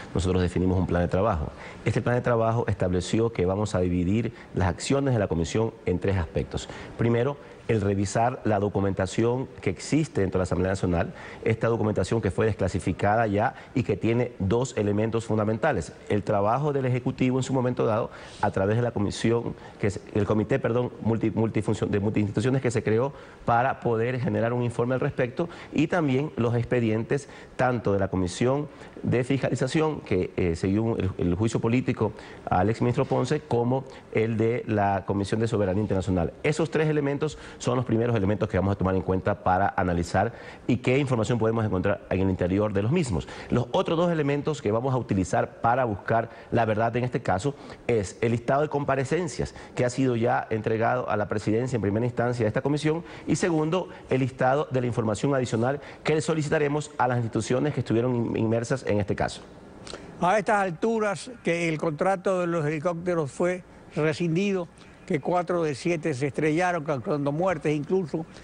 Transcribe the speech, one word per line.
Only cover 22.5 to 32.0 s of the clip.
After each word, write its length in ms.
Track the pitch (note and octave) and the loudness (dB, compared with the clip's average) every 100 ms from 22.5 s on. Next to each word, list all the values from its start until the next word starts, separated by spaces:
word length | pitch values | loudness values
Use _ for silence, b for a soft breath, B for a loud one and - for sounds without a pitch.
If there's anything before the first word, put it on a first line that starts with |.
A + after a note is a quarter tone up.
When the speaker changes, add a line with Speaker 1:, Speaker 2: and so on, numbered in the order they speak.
| C3+ | 2
Speaker 1:
que 80 | B2+ | 0
se 140 | A2+ | 0
creó 300 | G#2 A2 C#3 B B B - | 2 2 0 B B B 2
para 340 | A#2+ C3 - | 2 2 0
poder 400 | A#2+ A2+ A#2 B2+ | 0 2 0 0
generar 320 | A#2+ G#2+ A2+ | 0 2 2
un 120 | B2 | 0
informe 320 | A#2+ - A#2+ B2+ | 0 0 0 0
al 40 | |
respecto, 480 | C#3+ - B2 A#2+ E3+ B B | 0 0 -2 -2 -4 B B
y 160 | - E3 | 0 2
también 460 | F#3 D3 B2+ D3 - | 2 2 2 0 0
los 200 | A#2 A#2 | 0 2
expedientes 760 | A#2 B2 A2+ G#2+ A2+ C#3 - B B - | 2 2 2 0 0 -4 -4 B B 0
tanto 380 | B2+ B2 G2+ | 2 2 0
de 60 | G2 | 0
la 100 | F#2+ | 2
Comisión 580 | F#2 F2+ - A#2+ C#3+ D3+ B B - | 0 -2 0 2 2 -2 B B -6
de 200 | - D#3+ | 0 0
Fiscalización, 800 | - C3+ C3+ C3 C3+ D#3+ D#3 D3 | 2 0 0 0 0 2 0 -2
que, 300 | - F#2 F2 - | -2 0 0 0
eh, 200 | F2+ D#2+ | 0 0
siguió 420 | F#2+ G2+ A2+ G#2+ | 0 2 0 0
el, 140 | F#2 - | -2 0
el 180 | F#2 F2 | 0 2
juicio 240 | A2+ - | 0 0
político 500 | A2+ B2 C3 A#2+ | 2 2 0 0